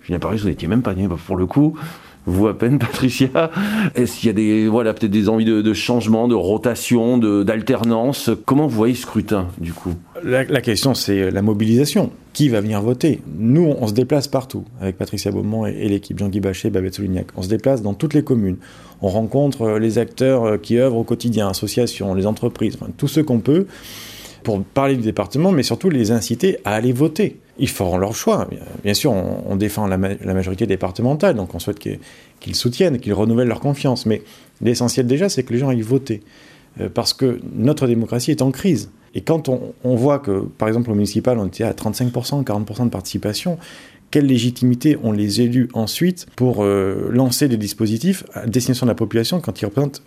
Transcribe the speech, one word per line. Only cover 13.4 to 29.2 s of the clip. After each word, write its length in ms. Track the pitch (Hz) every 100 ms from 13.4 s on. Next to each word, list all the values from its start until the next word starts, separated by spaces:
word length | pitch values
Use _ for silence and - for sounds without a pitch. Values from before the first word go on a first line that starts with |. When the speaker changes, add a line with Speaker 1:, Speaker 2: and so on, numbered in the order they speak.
| 113 147
Speaker 2:
on, 140 | 170 139
on 60 | 110
se 60 |
déplace 340 | 104 127 151 131
partout, 380 | 135 123 101 95 -
avec 200 | 95 92
Patricia 320 | - 104 101
Beaumont 340 | 98 101 110 104
et, 60 |
et 180 | 101 104
l'équipe, 300 | 101 - 98
Jean-Guy 220 | 101 98
Bachet, 280 | 98 92 117
Babette 240 | 98 95
Solignac. 320 | 95 98 92 90 -
On 60 |
se 80 | 92
déplace 320 | 110 135 135
dans 140 | 104 101
toutes 180 | 160
les 100 | 147
communes. 340 | - 123 95 90 - - - -
On 60 | 98
rencontre, 560 | 101 113 131 143 131
euh, 160 | 113 107
les 180 | 113 110
acteurs, 460 | 113 - 131 131
euh, 140 | 113 104
qui 200 | 107 117
œuvrent 200 | 131 117
au 60 |
quotidien, 460 | 113 117 120 110 101
associations, 640 | 95 104 - 117 - 98
les 140 | 95 98
entreprises, 500 | 110 120 - 110 -
enfin, 120 | - -
tous 120 | 143
ceux 160 | 160
qu'on 160 | 151 117
peut, 260 | 117 156 196 - - - - - - -
pour 180 | - 101
parler 340 | 98 - 139 135
du 60 |
département, 500 | 107 104 101 135 180
mais 120 | 170
surtout 260 | 139 117 190
les 220 | 143 107
inciter 480 | 160 - 120 190 - 101
à 80 |
aller 200 | 107 123
voter. 460 | 123 160 156 196 - _ -
Ils 100 | 131
feront 280 | - 92 90
leur 180 | 98 117
choix. 320 | - 196 98 - - -
Bien 120 | 101 104
sûr, 160 | 147
on, 320 | 101